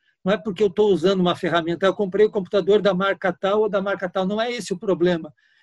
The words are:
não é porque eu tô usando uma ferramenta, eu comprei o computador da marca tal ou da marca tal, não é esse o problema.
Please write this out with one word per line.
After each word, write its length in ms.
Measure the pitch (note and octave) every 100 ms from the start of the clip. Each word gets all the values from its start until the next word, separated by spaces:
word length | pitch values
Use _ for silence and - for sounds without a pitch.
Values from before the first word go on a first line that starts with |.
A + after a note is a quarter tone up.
| _ _
não 80 | F#3
é 60 | G#3+
porque 240 | G#3+ F3+
eu 80 | G#3
tô 180 | F#3+ G#3
usando 320 | F3 F3 F#3+
uma 160 | F3 D#3+
ferramenta, 480 | F3 E3+ E3 E3
eu 100 | G3
comprei 300 | F3+ G3+ G3
o 60 | G#3+
computador 500 | G#3+ F3+ G3+ F#3 G#3
da 140 | G3
marca 380 | F#3 G3 F#3 F#3+
tal 280 | F3 F#3+ G#3
ou 80 | G#3+
da 140 | F#3+
marca 260 | G3 F#3+ F3+
tal, 180 | F#3+ F#3+
não 140 | G#3
é 100 | A#3+
esse 220 | A#3+ F3+
o 60 | F3+
problema. 540 | G#3+ E3 F3 E3+ D#3 - _ _